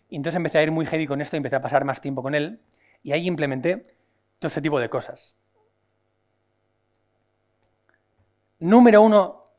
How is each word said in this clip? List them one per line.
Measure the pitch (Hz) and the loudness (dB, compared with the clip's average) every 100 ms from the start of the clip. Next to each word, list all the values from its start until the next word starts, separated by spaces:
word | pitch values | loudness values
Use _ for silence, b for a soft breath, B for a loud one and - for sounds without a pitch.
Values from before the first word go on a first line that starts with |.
| _ | _
Y | 156 | -10
entonces | 147 175 | -8 -6
empecé | 160 156 | -2 0
a | |
ir | 156 | 0
muy | 160 151 | -2 -4
heavy | 160 151 | -6 -6
con | 139 | -8
esto | 147 156 | -8 -8
y | |
empecé | 127 135 | -6 -6
a | |
pasar | 131 143 | -2 -2
más | 139 127 | -2 -6
tiempo | 139 131 | -8 -8
con | 131 | -6
él. | 147 147 226 _ _ _ _ | -4 -6 -10 _ _ _ _
Y | 143 | -6
ahí | 151 180 | -4 -4
implementé | 156 143 131 170 185 - _ _ _ _ _ | -4 -4 -4 -4 -4 -8 _ _ _ _ _
todo | 156 | -8
este | 160 | -6
tipo | 147 143 | -2 -2
de | 117 | -2
cosas. | 127 - - - _ _ _ _ _ _ _ _ _ _ _ _ _ _ _ _ _ _ _ _ _ _ _ _ _ _ _ _ _ _ _ _ - | -6 -8 -14 -20 _ _ _ _ _ _ _ _ _ _ _ _ _ _ _ _ _ _ _ _ _ _ _ _ _ _ _ _ _ _ _ _ -8
Número | 170 226 240 214 | 4 6 8 8
uno, | 220 208 180 - _ | 6 4 2 -4 _